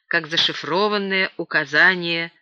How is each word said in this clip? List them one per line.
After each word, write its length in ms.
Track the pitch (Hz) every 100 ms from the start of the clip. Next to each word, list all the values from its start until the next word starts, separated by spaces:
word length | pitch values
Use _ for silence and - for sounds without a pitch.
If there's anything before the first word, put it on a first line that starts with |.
| -
как 220 | 170 156
зашифрованное 1040 | 165 - 151 - 175 208 208 196 190 190 -
указание 960 | 170 156 143 147 175 185 170 165 165 _